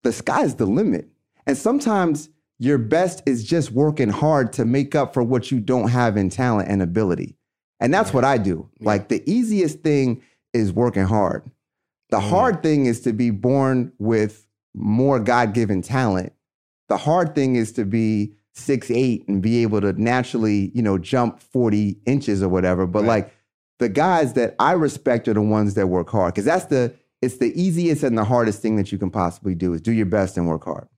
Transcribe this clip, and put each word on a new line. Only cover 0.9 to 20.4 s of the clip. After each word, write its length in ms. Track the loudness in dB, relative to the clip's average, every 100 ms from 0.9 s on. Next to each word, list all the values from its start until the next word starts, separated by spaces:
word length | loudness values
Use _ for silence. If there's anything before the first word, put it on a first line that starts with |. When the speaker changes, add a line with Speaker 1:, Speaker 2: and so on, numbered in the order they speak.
| -2 -6 _ _ _ -6
Speaker 1:
And 100 | -2
sometimes 720 | 0 0 0 0 0 -2 -6 _ _ _
your 180 | 0 0
best 460 | 2 0 0 -2 -2
is 180 | -2
just 280 | 0 -2 0
working 380 | 0 0 2 -2
hard 440 | 2 2 2 0
to 120 | -2 0
make 280 | 0 0 -2
up 180 | 0
for 100 | 0
what 280 | 0 0 0
you 80 | -4
don't 300 | 0 0 2
have 260 | 2 2 2
in 120 | -2
talent 400 | -2 0 0 0
and 120 | 0
ability. 560 | 0 0 0 -2 -6 -14 _ _ _ _
And 140 | 0
that's 160 | 2 2
Speaker 2:
Yeah. 60 | 2
Speaker 1:
what 100 | 2
I 120 | 2
do. 320 | 0 -4 -8 _
Speaker 2:
Yeah. 80 | -2
Speaker 1:
Like, 200 | -2 -2
the 140 | -4 0
easiest 520 | -2 0 0 0 -2
thing 400 | 0 2 2 -2 _ _ _
is 180 | -2 0
working 340 | 2 0 2 2
hard. 380 | 2 2 -2 -10 _ _ _ _ _ _
The 100 | -2
Speaker 2:
Yeah. 80 | 2
Speaker 1:
hard 320 | 2 2 2
thing 260 | 0 2 2
is 120 | 0
to 120 | -2
be 160 | -2 -2
born 640 | 0 0 2 2 0 -4 _
with 480 | 0 0 0 -6 _ _ _
more 440 | -6 -2 2 2 2
God-given 600 | 2 2 2 0 0 -2
talent. 520 | -2 -2 0 -2 -4 _ _ _ _ _ _
The 80 | -2
hard 360 | 2 2 2 0
thing 200 | 0 0
is 160 | -2
to 120 | -4 -2
be 480 | 0 0 0 -4 _ _
six 380 | -10 -2 -2 0
eight 340 | 0 0 -2 -2
and 120 | -2
be 200 | 0 0
able 180 | 2 2
to 140 | 0
naturally, 760 | 0 0 0 -2 -2